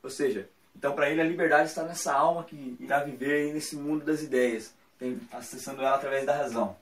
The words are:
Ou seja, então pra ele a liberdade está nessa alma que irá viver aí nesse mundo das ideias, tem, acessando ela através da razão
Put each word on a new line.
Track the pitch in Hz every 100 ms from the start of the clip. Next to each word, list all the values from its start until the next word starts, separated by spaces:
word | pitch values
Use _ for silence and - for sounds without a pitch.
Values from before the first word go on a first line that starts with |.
Ou | 135
seja, | - 139 107 92 _ _
então | - 143 143
pra | 147
ele | 160
a |
liberdade | 160 175 165 151 156
está | -
nessa | 165 170 170
alma | - 160 170
que | 165 147 131 123
irá | 131 143
viver | 147 123 139
aí | 147 147
nesse | 151 - 147
mundo | 147 151
das | 147 151
ideias, | 151 127 123 113 - _ _ _
tem, | 127 127 -
acessando | 120 - 127 135 135
ela | 135
através | 139 139 135 135
da | 147
razão | 120 113 101 -